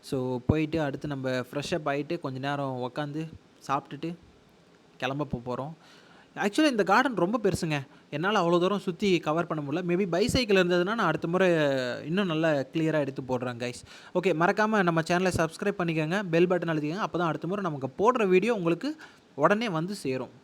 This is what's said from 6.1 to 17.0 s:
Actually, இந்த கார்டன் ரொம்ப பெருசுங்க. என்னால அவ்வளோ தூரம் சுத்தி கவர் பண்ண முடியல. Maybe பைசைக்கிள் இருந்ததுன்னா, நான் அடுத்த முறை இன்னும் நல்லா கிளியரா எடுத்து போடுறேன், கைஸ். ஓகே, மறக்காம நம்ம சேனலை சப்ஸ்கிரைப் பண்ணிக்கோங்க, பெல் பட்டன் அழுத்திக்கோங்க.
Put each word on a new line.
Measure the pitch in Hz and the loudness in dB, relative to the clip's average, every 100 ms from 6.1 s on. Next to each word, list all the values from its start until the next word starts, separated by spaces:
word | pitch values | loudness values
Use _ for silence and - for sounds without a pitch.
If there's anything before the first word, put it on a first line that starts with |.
| - - - 180 | -20 -20 -4 -2
Actually, | 202 311 240 | 2 2 2
இந்த | 190 | 4
கார்டன் | 202 269 208 | 4 4 2
ரொம்ப | 175 233 | 0 2
பெருசுங்க. | 202 170 170 151 131 - _ 147 | 0 0 -2 -4 -4 -18 _ -4
என்னால | 180 214 | 0 2
அவ்வளோ | 170 175 | 4 4
தூரம் | 180 196 196 | 2 0 -4
சுத்தி | 170 208 170 160 | -2 2 2 2
கவர் | 156 165 | -2 -2
பண்ண | 156 143 | -4 -4
முடியல. | 160 180 | -4 0
Maybe | 175 202 170 | 0 2 0
பைசைக்கிள் | 226 269 233 190 | 2 0 4 4
இருந்ததுன்னா, | 175 175 180 233 | 4 2 2 0
நான் | 185 | 0
அடுத்த | 156 - | 0 0
முறை | 180 185 165 147 135 127 113 123 | 2 4 4 2 2 -2 -6 -4
இன்னும் | 180 196 | -2 0
நல்லா | 156 160 147 131 | 2 2 2 0
கிளியரா | 165 160 156 139 | -2 0 2 0
எடுத்து | 135 127 | -4 -4
போடுறேன், | 127 123 120 | -4 -4 -6
கைஸ். | 120 123 - - - 180 | -8 -8 -16 -20 -4 -2
ஓகே, | 175 156 | 0 2
மறக்காம | 175 202 214 220 180 | 2 4 2 2 2
நம்ம | 165 156 | 2 2
சேனலை | 175 185 170 | 0 2 0
சப்ஸ்கிரைப் | 160 - 202 202 | -2 -2 -4 -2
பண்ணிக்கோங்க, | 170 160 156 185 196 | -2 -2 0 -2 0
பெல் | 165 180 | 4 4
பட்டன் | 180 170 | 2 0
அழுத்திக்கோங்க. | 156 147 180 | -2 -2 -4